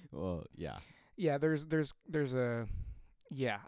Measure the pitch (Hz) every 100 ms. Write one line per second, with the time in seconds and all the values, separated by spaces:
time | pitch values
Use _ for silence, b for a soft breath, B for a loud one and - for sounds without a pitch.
0 | B - 92 85 - - 78 50 B B
1 | B - 170 143 156 156 156 156 143 -
2 | - 156 139 127 120 117 113 B B B
3 | B - - 139 127 101